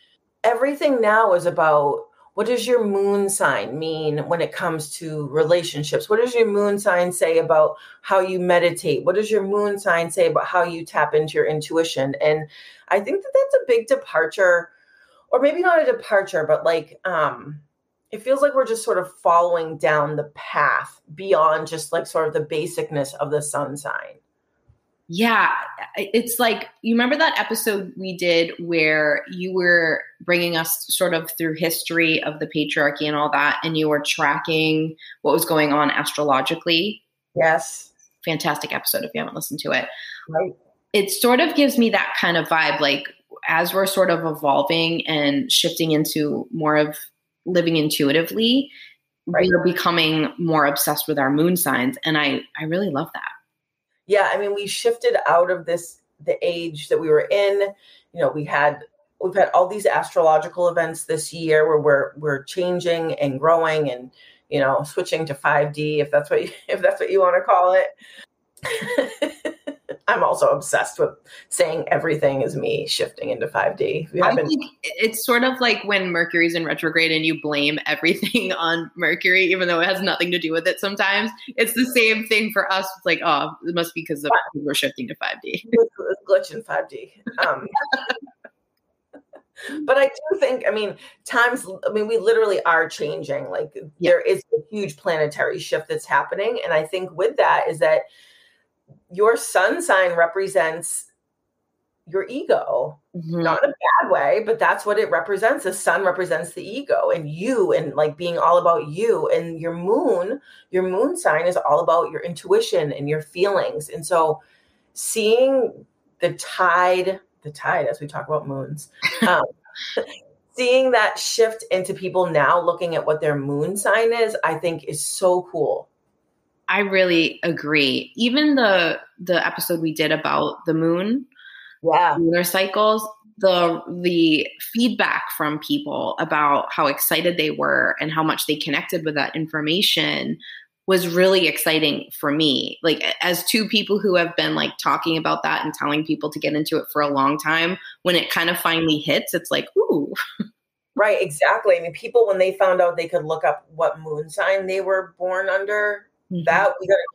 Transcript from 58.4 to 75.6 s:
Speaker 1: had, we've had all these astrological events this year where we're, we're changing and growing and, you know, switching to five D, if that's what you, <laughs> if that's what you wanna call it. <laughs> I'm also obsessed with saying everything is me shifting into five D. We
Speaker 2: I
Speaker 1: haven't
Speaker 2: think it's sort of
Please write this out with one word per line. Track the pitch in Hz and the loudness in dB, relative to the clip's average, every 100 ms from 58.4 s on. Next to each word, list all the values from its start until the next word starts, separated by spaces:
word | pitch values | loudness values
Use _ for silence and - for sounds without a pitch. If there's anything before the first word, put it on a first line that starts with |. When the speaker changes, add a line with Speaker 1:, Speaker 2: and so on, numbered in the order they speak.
Speaker 1:
had, | 147 147 147 143 - _ _ - | -2 2 2 0 -14 _ _ -6
we've | 185 | -4
had | 190 170 | 2 4
all | 175 180 | 4 2
these | 208 196 | 0 0
astrological | 156 156 180 160 156 175 180 175 | 0 -2 2 4 4 0 -2 0
events | 165 160 160 | 0 -2 -4
this | - 156 - | -6 -6 -6
year | 170 160 156 156 | -6 2 4 4
where | 151 | 2
we're, | 147 139 123 - | 4 2 0 -6
we're | 151 139 | -4 -4
changing | - 190 180 180 175 165 160 | -6 -4 -2 -2 -2 -2 -2
and | - 143 131 | -2 -2 0
growing | 156 165 160 156 147 | 2 4 2 0 -2
and, | 123 127 _ - _ - | -4 -12 _ -20 _ -6
you | 147 | 0
know, | 135 135 | 2 0
switching | 147 - - 160 156 | -2 -6 -4 -4 -4
to | |
five | 135 160 147 147 | -2 0 2 0
D, | 147 151 151 | -2 -4 -2
if | 143 | 2
that's | 147 147 | 0 2
what | 156 | -2
you, | 180 - | -2 -10
<laughs> | - | -6
if | - | 0
that's | 185 196 | 0 0
what | - | 0
you | 190 | 2
wanna | 180 175 | 4 2
call | 208 185 180 | 2 4 4
it. | 185 - - - - - _ _ _ | 2 0 -6 -20 -20 -20 _ _ _
<laughs> | - 453 466 480 - - - - - 330 - - - - - | -8 -6 -4 -2 -2 -4 -8 -8 -12 -12 -16 -16 -16 -10 -2
I'm | 226 | 0
also | 165 - 135 | 0 2 2
obsessed | 147 - 127 - - | 0 0 -2 -2 -2
with | 151 - _ - - | -4 -4 _ -20 -10
saying | - 165 160 - | -2 0 0 -2
everything | 143 160 139 139 135 | -2 0 0 0 0
is | 117 143 | -4 -4
me | - - - | -4 -4 -4
shifting | - - - - | -4 -4 -6 -8
into | 117 113 | -6 -4
five | - - - | 0 -2 -2
D. | - - 156 | -4 -4 -6
We | 175 | -2
Speaker 2:
I | 180 | 0
Speaker 1:
haven't | 254 302 | 2 0
Speaker 2:
think | 302 - _ | -4 -6 _
it's | 160 160 220 220 | -12 -4 -2 -2
sort | - 240 | 0 2
of | 254 254 | 0 0